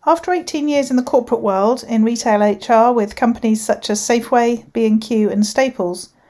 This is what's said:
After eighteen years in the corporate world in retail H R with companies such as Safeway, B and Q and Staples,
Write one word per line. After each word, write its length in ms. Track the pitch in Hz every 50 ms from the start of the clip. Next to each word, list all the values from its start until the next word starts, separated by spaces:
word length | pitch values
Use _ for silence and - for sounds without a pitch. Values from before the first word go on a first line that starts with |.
| _ -
After 240 | 320 330 330 -
eighteen 380 | 359 359 339 - - 311 294 294
years 220 | 294 285 277 262
in 60 | 262 254
the 40 |
corporate 400 | 254 - - 269 240 - 247 220
world 420 | - 214 196 190 196 220 247 254 - 214
in 160 | 233 226 214
retail 400 | 226 233 233 - 240 214 208 208
H 260 | 208 202 202 - -
R 240 | 240 220 226 240 247
with 220 | 233 208 202 -
companies 500 | - - 233 240 - - 226 220 214 -
such 240 | - 220 - - -
as 100 | 208 208
Safeway, 720 | - - 240 240 233 - - 240 233 233 240 226 - -
B 140 | _ 233 226
and 160 | 220 214 220
Q 300 | 214 - 240 220 214 202
and 120 | 190 202 208
Staples, 640 | 208 - - 262 269 254 - 196 175 175 - - - _ _ _ _